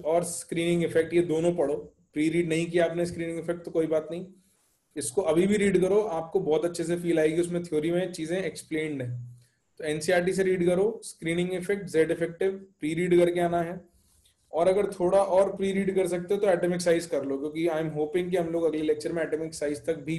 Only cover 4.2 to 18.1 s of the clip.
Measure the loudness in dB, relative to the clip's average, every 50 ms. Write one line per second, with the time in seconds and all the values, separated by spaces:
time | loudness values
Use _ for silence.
4.2 | -10 -12 -16 -20 _ _ _ _ _ _ _ _ _ _ -10 -8 -8 -4 -2 0
5.2 | 0 2 4 4 4 4 4 2 4 4 4 4 4 4 4 2 2 0 -2 -6
6.2 | -4 -2 -2 -2 0 2 2 2 0 -2 -2 -4 -4 -2 -4 -2 0 0 2 4
7.2 | 2 2 2 0 0 0 -2 -6 -4 -4 -2 -2 0 0 0 0 -2 -2 -4 -6
8.2 | -6 -4 -4 -4 -4 -6 -8 -10 -8 -6 -4 -4 -4 -4 -4 -6 -6 -6 -8 -8
9.2 | -10 -14 -18 -20 _ _ _ _ _ _ _ -8 -6 -4 -4 -2 0 2 2 2
10.2 | 2 2 2 2 2 2 2 2 2 2 4 4 2 0 0 -4 -10 -16 -14 -8
11.2 | -4 -2 -2 0 -2 -2 -4 -4 -2 -2 -4 -4 -4 0 2 2 2 2 0 -2
12.2 | -4 -4 -2 -2 -2 -2 -2 -4 -10 -18 _ _ -6 -4 -2 -2 0 4 4 6
13.2 | 4 4 4 2 0 0 0 0 -2 -4 -6 -10 -14 -18 _ _ _ _ _ _
14.2 | _ _ _ _ _ _ -2 2 4 4 4 4 2 -2 -2 0 2 4 4 4
15.2 | 4 4 4 4 4 4 2 -2 -2 0 0 0 0 2 2 2 0 0 -2 -4
16.2 | -2 -2 0 2 2 2 2 4 2 0 0 2 2 2 2 2 2 -2 -2 -2
17.2 | -2 -2 -4 -4 -4 -4 -2 -2 0 0 0 0 -2 -2 -2 -2 -2 -2